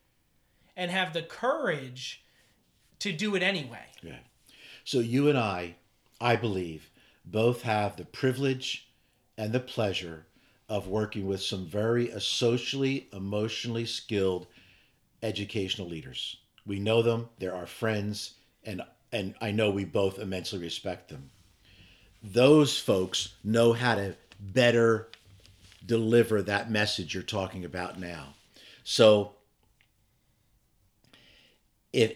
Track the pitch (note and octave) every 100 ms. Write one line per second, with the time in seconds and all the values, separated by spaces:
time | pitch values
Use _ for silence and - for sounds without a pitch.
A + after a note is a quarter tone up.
0 | _ _ _ _ _ _ _ F#3 F3+ F#3+
1 | F3 D#3+ D#3 - B3 D#4+ A#3 D3 C3 B2+
2 | - - _ _ _ _ _ _ _ -
3 | G#3 D#3 G#3 F#3+ F#3 F#3 B2 A2+ - -
4 | - - - _ _ - - - - C3
5 | A#2 C3 D3 C3+ G#2+ F2+ F2 - _ _
6 | _ - A#2+ A2+ A2 F#2 E2+ D#2 - _
7 | _ _ - G#2 A#2 A#2+ A#2+ G#2+ G2+ -
8 | E2+ - C3 B2 C#3 C3 - - - _
9 | _ _ _ - G#2+ B2+ - - G#2 F2+
10 | E2+ D#2+ - _ _ _ - G#2 F#2+ G#2+
11 | G#2 G#2+ F#2+ G2 - G2 F2+ G#2 A2+ A#2+
12 | A#2+ G#2 - - A#2 B2+ - C3+ C3+ C3+
13 | - G2+ G2 G#2+ A2 - A#2+ A#2 A#2 -
14 | - G2+ F#2+ F2+ - - - _ _ _
15 | _ _ A2 G2+ G2+ A2 F#2 G2+ F2 D#2+
16 | C2 - - - _ _ - G2+ G#2+ A#2
17 | A#2 A2+ A#2 - F#2 F2+ E2+ - A2+ G#2
18 | G#2 G#2 - - _ _ A2 F#2 - _
19 | _ A2+ F#2+ - A2 G#2+ G#2+ G2 F#2+ G#2+
20 | G2 - G2 F#2 E2+ F#2+ E2+ - G2 E2+
21 | - C2+ C#2 _ _ _ _ - - _
22 | _ _ G#2+ A#2 C3+ D3+ C#3+ - - G2
23 | F#2 - - - G#2 A2+ A#2 A#2 B2 G2+
24 | G2 - - - G2 B2+ A#2+ A#2 A2+ A2
25 | - - _ - - - - - F#2+ A2+
26 | A2 A#2+ A2 G#2+ G2 G2+ A2+ G#2+ G#2 -
27 | E2 F#2+ - G#2 F#2 F#2+ F2 F2+ F2+ F2+
28 | F2 E2 C#2 - _ - - - - -
29 | A2 G#2 G2+ - _ _ _ _ _ _
30 | _ _ _ _ _ _ _ _ _ _
31 | _ - - _ _ _ _ _ _ B2
32 | A2+